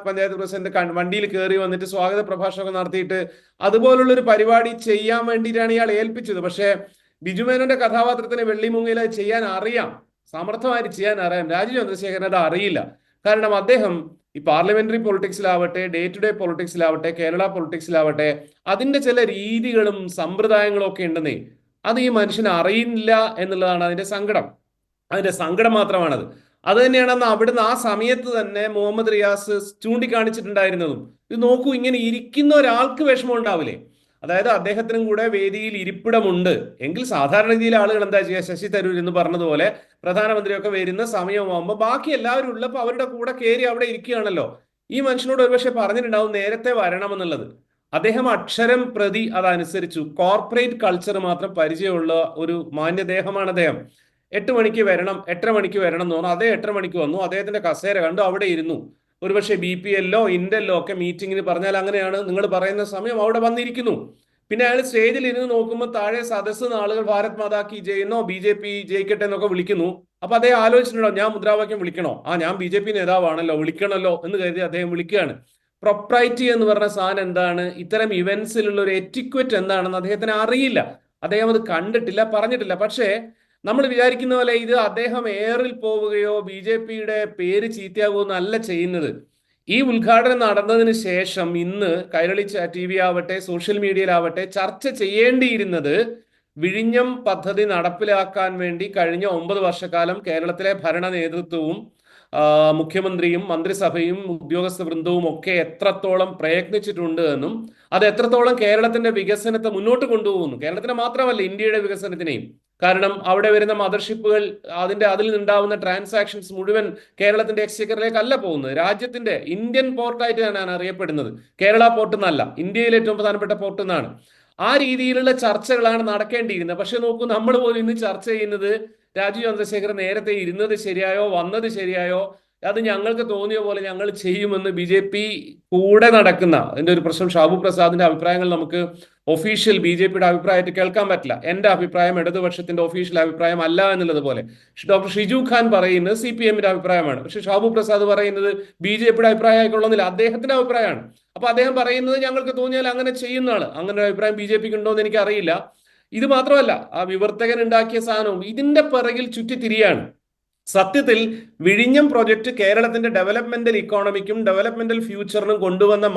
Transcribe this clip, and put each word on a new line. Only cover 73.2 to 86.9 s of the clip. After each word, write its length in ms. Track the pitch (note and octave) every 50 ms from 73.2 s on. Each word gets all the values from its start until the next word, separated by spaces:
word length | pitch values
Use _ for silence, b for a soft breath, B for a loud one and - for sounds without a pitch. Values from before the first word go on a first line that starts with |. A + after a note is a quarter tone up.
| F3+ E3 D#3+ D#3+ E3+ E3 D#3 D3+
വിളിക്കണമല്ലോ 520 | D#3 E3+ E3 - G3 G3+ G3 F#3+ F#3 F#3 F3 E3+ E3+
എന്ന് 120 | E3+ G3+ G3
കരുതി 220 | F#3 F3 E3 F3+ F3+ E3
അദ്ദേഹം 220 | D#3 F3 F3+ F3 F3
വിളിക്കുകയാണ്. 400 | E3+ F3+ F3 G#3 G3+ F3 C#3 G#2 - _ _ _ _ _ _ _ _
പ്രൊപ്രൈറ്റി 640 | - G#3 G3+ G#3 - - B3+ A#3+ B3 A#3+ A#3+ A#3+ B3+ B3 A#3+
എന്ന് 140 | A#3 A3 G#3+
പറഞ്ഞ 200 | G#3 G#3 G#3 G#3 - G3
സാധനം 240 | F#3 F#3 G3 G3 F#3+ F3+
എന്താണ്? 380 | F3 F3+ F3+ F3 F3 F3 F3+ F3+ F3+ F3+ F3
ഇത്തരം 280 | F3 G#3+ A3 A3+ A3 G3+ F3+
ഇവന്റ്സിലുള്ള 600 | F3+ F#3+ G3+ G#3 A3 A3 - A3+ G#3 G#3 G3+ G3+ G3
ഒരു 80 | F#3+ F#3+ F#3+
എറ്റിക്വറ്റ് 560 | F#3 F#3 - C4 B3+ C4 - C4 B3+ B3+ A3+ F#3+
എന്താണെന്ന് 380 | F#3 F#3+ G3 F#3+ F3+ F#3 F#3 F#3
അദ്ദേഹത്തിന് 340 | F3+ F#3+ G#3 G3 G#3+ A3 G#3+ G#3+ A3
അറിയില്ല. 360 | A3 B3 C4 C4+ C4 A3 D#3 G#2+ - - - _ _ _ _ -
അദ്ദേഹം 240 | E3 G3+ G#3+ A3 A3+ A3+
അത് 60 | A3 A3+ G#3
കണ്ടിട്ടില്ല, 500 | F3 E3 F3+ G#3 A3+ A#3 A3+ A3 F#3+ G#3 A3 A3 A3
പറഞ്ഞിട്ടില്ല. 400 | G#3 G#3 A3+ B3+ B3 G#3+ F#3+ F3+ F3 G#3
പക്ഷേ 260 | G#3+ G#3+ B3+ A#3 G3 G3 A3+ A3+ A3+ b b b b b b - F#3+
നമ്മൾ 160 | A3 C4+ C#4 C4
വിചാരിക്കുന്ന 420 | B3 A#3+ B3 B3+ B3+ B3 C4 B3+ B3+ B3
പോലെ 140 | B3 A#3+ A#3 A#3 A#3
ഇത് 100 | A3+ A#3+ B3 A3 G3+
അദ്ദേഹം 360 | F#3 A3+ A#3 A#3+ A#3 B3 A#3 A3 G3+
എയറിൽ 340 | G3 G#3 A3+ A#3 B3 B3+ B3+ A#3+ - A3
പോവുകയോ 500 | A3 A3 G#3+ G#3 G#3 G#3 G#3 G#3 G#3 G#3 G#3 G3+ F#3+
ബി 100 | F#3+ F#3+ F#3
ജെ 100 | G#3+ A3+ A3+ A3+
പിയുടെ 320 | A3